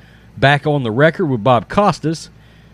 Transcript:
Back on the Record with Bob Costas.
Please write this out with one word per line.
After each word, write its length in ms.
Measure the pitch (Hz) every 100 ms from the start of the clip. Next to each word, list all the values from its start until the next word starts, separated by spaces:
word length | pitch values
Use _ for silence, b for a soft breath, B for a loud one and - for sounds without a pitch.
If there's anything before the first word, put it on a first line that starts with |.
| b b b -
Back 300 | 135 143 151
on 160 | 147
the 80 | 117
Record 360 | 110 160 156 160
with 160 | 120
Bob 280 | 113 120 -
Costas. 580 | - 202 - 151 165 - b b b b